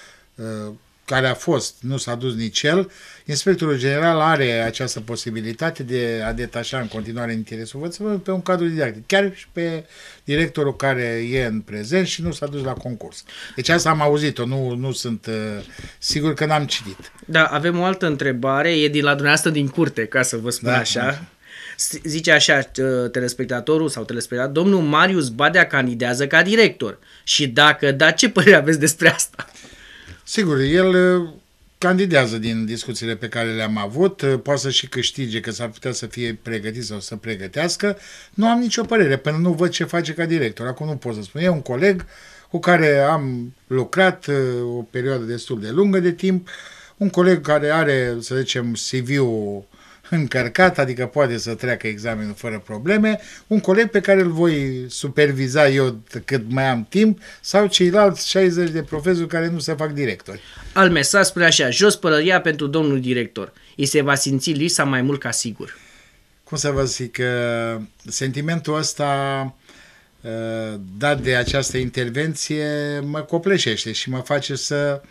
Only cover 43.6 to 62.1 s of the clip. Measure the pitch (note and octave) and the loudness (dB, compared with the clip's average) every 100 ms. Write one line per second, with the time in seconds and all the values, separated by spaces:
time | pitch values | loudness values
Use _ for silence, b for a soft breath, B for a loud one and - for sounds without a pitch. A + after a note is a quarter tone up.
43.6 | _ C3 A#2 F3+ F#3+ - - C#3 C3 A#2+ | _ -2 0 4 2 2 -2 0 0 0
44.6 | A#2+ A#2+ A2+ B2+ B2+ C3 A2+ A#2 - A#2+ | -2 -4 -6 -4 -2 -2 -4 -6 -6 -6
45.6 | G#2+ C#3 G3+ F#3+ F3 E3+ F#3+ F#3 F3+ B | -2 2 2 4 2 0 0 0 -2 B
46.6 | B B B _ G3+ F3+ F3+ E3+ C#3+ D3+ | B B B _ 0 4 4 4 4 2
47.6 | D3 D#3+ D3+ C3+ B2 A#2 A2+ C3 B2+ C3 | 4 2 4 2 0 -2 -4 -4 -2 -2
48.6 | A#2+ A2+ - C3 A#2+ C#3+ B2+ A2+ G2+ G2+ | -2 -4 -4 -4 -2 0 2 0 -4 -6
49.6 | G2 b b b - E3+ C#3 C3 A#2 D3 | -12 b b b -4 -2 0 -2 -2 2
50.6 | F#3 F3+ C3 B2 B2+ D3 C3+ A#2 G#2+ A2 | 2 4 -2 -2 -4 0 0 0 -6 -6
51.6 | B2 A#2 A2+ G#2 A#2 A2 G#2+ G#2 A#2+ G#2+ | -4 -4 -4 -6 -6 -6 -8 -8 -8 -10
52.6 | - G#2+ D3 G#3+ G#3+ G#3+ B B - G#3+ | -10 -8 0 2 2 0 B B -2 0
53.6 | G3 G3 A#3 G3+ F3+ G3 F3+ D#3+ E3+ D3+ | 2 2 2 2 4 4 4 2 2 2
54.6 | C3+ B2+ B2+ - C#3+ C3 D3 C3+ C3+ C#3+ | -2 -4 -8 -8 -4 2 2 2 0 4
55.6 | C#3+ C3+ C3 A2 A2 A#2+ - C3+ A2 C3 | 4 6 2 -2 -10 -12 -4 -4 -2 0
56.6 | C3+ A#2+ G#2+ F#3+ A3 G#3+ B B - G3 | 0 0 0 4 4 2 B B -2 2
57.6 | G#3 - F3+ G3+ G3+ E3 - F#3 F#3 E3+ | 2 4 4 6 4 4 0 2 4 2
58.6 | E3+ D#3+ C#3+ D#3 E3 F3 E3 E3 E3 E3+ | 0 -2 -4 -2 0 0 0 -2 -2 -2
59.6 | C#3+ D3 D#3 C#3+ C3 F#2 - G2 B B | -4 -4 -4 -2 -2 -4 -10 -16 B B
60.6 | - F#3+ F#3+ D#3+ C3+ G3 F#3 F3 E3 D#3 | -4 4 4 4 4 4 2 4 4 4
61.6 | C3 A#2 G#3 G3+ F3 | 2 4 4 4 2